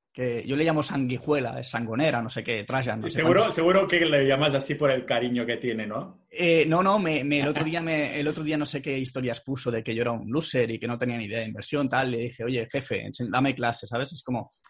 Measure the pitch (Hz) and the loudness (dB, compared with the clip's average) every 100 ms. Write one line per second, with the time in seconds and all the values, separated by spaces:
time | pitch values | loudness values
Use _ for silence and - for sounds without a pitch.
0 | _ - 127 117 117 139 160 156 139 143 | _ -4 -2 -2 -2 2 4 2 0 -2
1 | 127 120 147 135 120 127 127 117 113 113 | -2 -2 0 0 0 -6 -6 -4 -2 0
2 | 156 120 113 113 120 110 - 131 123 110 | 2 0 -2 -4 -4 -4 -2 -2 0 -2
3 | 107 147 160 185 220 165 165 190 185 175 | -2 2 4 6 4 4 4 4 4 4
4 | 165 143 135 135 151 135 135 143 143 131 | 4 4 4 4 4 2 -2 0 2 2
5 | 123 120 123 123 113 117 120 110 107 117 | 0 0 0 0 -2 -2 -2 -4 -4 -6
6 | 190 - _ 160 170 165 156 170 190 208 | -8 -14 _ 0 4 6 6 4 4 4
7 | 170 151 143 147 143 147 156 170 165 156 | 2 0 0 0 2 0 -2 -2 0 0
8 | 143 147 147 151 151 151 143 143 143 135 | 0 -2 -2 -2 -2 -2 -2 -4 -4 -4
9 | 127 135 123 117 - 131 123 113 117 113 | -4 -4 -4 -4 -6 -4 -2 -2 -2 -2
10 | 120 113 107 143 - 131 117 113 120 120 | -2 -2 -4 -4 0 0 0 -2 -4 -2
11 | 123 117 101 113 110 104 - 147 131 127 | -2 -2 -4 -4 -4 -8 -4 -2 0 0
12 | 131 117 120 - 120 123 113 139 - 104 | 0 -2 -4 -4 -4 -2 -2 -4 -4 -4
13 | 104 - 117 127 139 120 120 - - 120 | -6 -8 -2 2 2 2 0 -2 -4 -4
14 | 139 147 - 120 - _ | -4 -8 -6 -6 -6 _